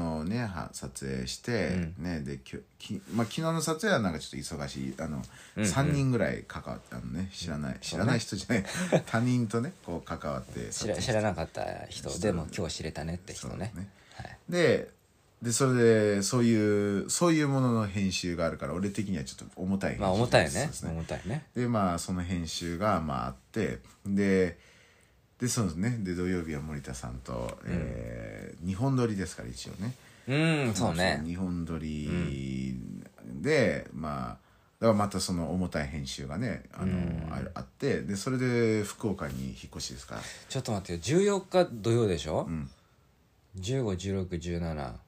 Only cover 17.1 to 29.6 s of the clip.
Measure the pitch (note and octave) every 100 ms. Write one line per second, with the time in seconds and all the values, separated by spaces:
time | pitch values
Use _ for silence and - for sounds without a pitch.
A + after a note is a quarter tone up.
17.1 | - F3 D#3+ D3 C3+ B2+ A2+ G#2 G2+ G2
18.1 | F2 F2+ E2+ E2 D#2 C#2 E2 G2 G2+ G2+
19.1 | E2 C2 - - - - G2 D#2 B1+ G2
20.1 | G2 A#2+ B2 D#2 D#2+ D3 - E2+ E2 E2
21.1 | D#2 F2+ D#2+ - A#2 B2 A2+ F#2+ E2+ -
22.1 | F#2 F2 F2+ D#2+ - E2+ E2+ G#2+ F2+ D#2
23.1 | B1+ B1 - _ A#2 D#2 B1+ - - G2+
24.1 | G2+ G2+ F#2+ F2+ - - - - _ _
25.1 | _ _ - B2 B2 F#2+ D#2+ A2 A#2+ F#2
26.1 | F2 F2+ F2+ D#2+ D2 D2+ D2 C2 C2 B1+
27.1 | B1+ - B1 A#1 - - F2 D#2 A#1+ A1+
28.1 | A1+ G#1+ G#1+ G1+ - F2 F#2 C3+ C3 A#2+
29.1 | G2+ E2+ - A#1 B1